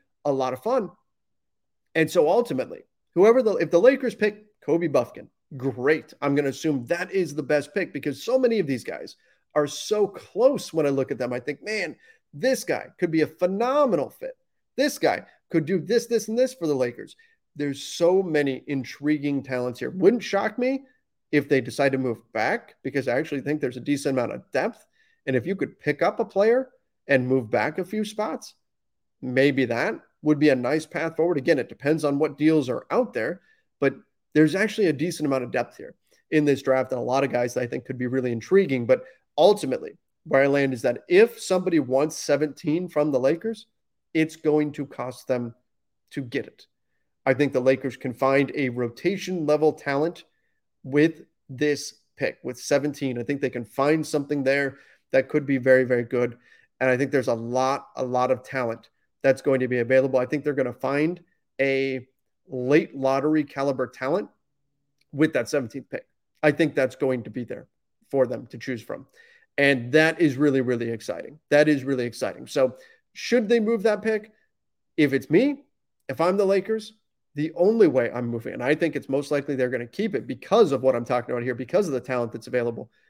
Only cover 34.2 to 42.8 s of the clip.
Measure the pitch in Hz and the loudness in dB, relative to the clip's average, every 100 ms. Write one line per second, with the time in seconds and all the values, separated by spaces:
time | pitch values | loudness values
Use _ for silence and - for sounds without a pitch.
34.2 | _ 151 156 180 214 220 185 139 170 - | _ 4 4 4 -2 2 0 0 -4 -4
35.2 | 151 135 120 123 120 - - - _ _ | -2 -2 -2 -6 -6 -10 -20 -20 _ _
36.2 | _ 156 147 139 135 131 127 127 120 131 | _ 2 2 2 2 0 0 -4 -2 0
37.2 | 139 127 123 123 120 131 - 127 123 131 | 0 0 -2 -4 -4 -6 -8 -6 -4 -2
38.2 | 123 117 - 196 185 131 117 127 - _ | -2 -4 2 2 4 0 2 2 0 _
39.2 | _ - 175 202 131 127 - - _ _ | _ 4 6 6 0 -4 -6 -18 _ _
40.2 | 156 143 139 139 135 123 127 120 - 175 | 0 4 4 4 2 0 -2 -2 2 4
41.2 | 226 - - 185 180 165 123 131 156 - | 4 2 -2 -2 2 0 2 0 0 -2
42.2 | - 139 151 - 160 160 | -2 0 0 -4 -4 -2